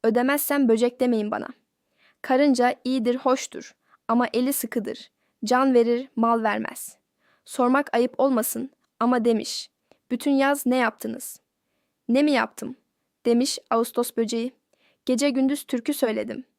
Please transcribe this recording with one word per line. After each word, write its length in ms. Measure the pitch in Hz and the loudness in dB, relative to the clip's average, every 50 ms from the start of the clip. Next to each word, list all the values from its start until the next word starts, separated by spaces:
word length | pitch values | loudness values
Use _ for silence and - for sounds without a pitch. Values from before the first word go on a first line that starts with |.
| - | 0
Ödemezsem 640 | 226 214 240 247 262 285 294 - - 285 285 277 233 | 2 2 2 2 2 0 0 0 -2 0 2 4 4
böcek 320 | 226 220 240 240 240 _ | 4 4 2 0 0 _
demeyin 300 | 254 247 240 220 208 214 | 0 0 0 0 -2 -4
bana." 180 | 214 104 - - - _ _ _ _ _ _ _ _ _ _ _ _ _ | -6 -6 -8 -10 -14 _ _ _ _ _ _ _ _ _ _ _ _ _
Karınca 520 | - - 262 262 285 294 262 240 240 247 247 _ _ | -4 0 2 4 4 4 4 4 2 0 0 _ _
iyidir, 320 | 247 254 262 220 240 240 | -4 -2 0 0 0 -2
hoştur 580 | 254 - 262 254 262 - - - - - - _ _ _ _ _ _ _ - | 0 0 0 0 0 -2 -10 -12 -16 -16 -16 _ _ _ _ _ _ _ 0
ama 200 | 226 240 247 - | 0 0 0 0
eli 200 | - 240 254 262 | 0 -2 0 0
sıkıdır. 580 | 277 - - 226 - 240 202 - - - - - _ _ _ _ _ _ - | -2 -4 -6 -4 -6 -6 -6 -6 -10 -12 -14 -20 _ _ _ _ _ _ -2
Can 300 | 214 247 247 269 269 254 | 0 2 2 4 4 4
verir, 340 | 240 233 233 240 240 269 269 _ | 4 4 4 2 -2 -2 -6 _
mal 260 | 233 226 226 233 233 | 0 2 2 2 2
vermez. 540 | 220 214 208 220 220 - - - - - - _ _ _ _ _ _ _ _ _ _ | 0 -2 -2 -2 -6 -8 -10 -12 -16 -16 -18 _ _ _ _ _ _ _ _ _ _
Sormak 500 | - - - 247 247 262 277 285 - - | -14 -2 0 2 4 4 2 2 0 0
ayıp 180 | 233 247 247 - - | 0 0 0 0 0
olmasın 520 | 269 277 269 226 214 - - 226 254 269 _ _ _ _ _ _ | 2 2 2 0 -2 -2 -6 -8 -10 -10 _ _ _ _ _ _
ama 240 | 226 247 254 240 220 | 0 2 2 2 2
demiş, 460 | 240 226 214 - - - - - - _ _ _ _ _ _ _ _ | 2 0 0 -2 -6 -10 -12 -12 -16 _ _ _ _ _ _ _ _
"Bütün 200 | 247 240 - 294 | -8 -4 0 0
yaz 360 | 277 269 277 277 285 285 - | 2 2 2 2 0 0 0
ne 100 | 247 247 | 0 0
yaptınız?" 640 | 262 247 220 - _ - 220 220 - - - - - _ _ _ _ _ _ _ _ _ _ _ _ _ - | 2 0 0 -2 _ -10 -10 -10 -10 -12 -16 -16 -18 _ _ _ _ _ _ _ _ _ _ _ _ _ 0
"Ne 140 | 233 262 | 2 2
mi 80 | 294 302 | 4 2
yaptım?" 460 | 285 240 220 220 _ - 214 - 262 _ _ _ _ _ _ _ _ _ _ | 2 0 0 -2 _ -14 -14 -14 -14 _ _ _ _ _ _ _ _ _ _
demiş 320 | 240 233 233 254 285 - - _ _ | 2 2 2 2 0 -4 -8 _ _
Ağustos 460 | 233 226 233 233 - 240 240 - _ | 0 0 0 -2 -2 -4 -4 -4 _
böceği. 360 | - 226 214 240 226 233 254 _ _ _ _ _ _ _ _ _ _ _ | -4 -4 -2 -2 -4 -4 -6 _ _ _ _ _ _ _ _ _ _ _
"Gece 240 | - 254 226 277 285 | -2 0 2 2 0
gündüz 340 | 240 262 262 269 285 285 - | 2 2 0 0 0 -4 -4
türkü 300 | - - 240 233 - 294 | -6 -6 -4 -2 -4 -2
söyledim. 500 | - - 233 220 220 214 220 220 - 254 _ _ | -2 -2 -2 -2 -4 -6 -8 -10 -12 -14 _ _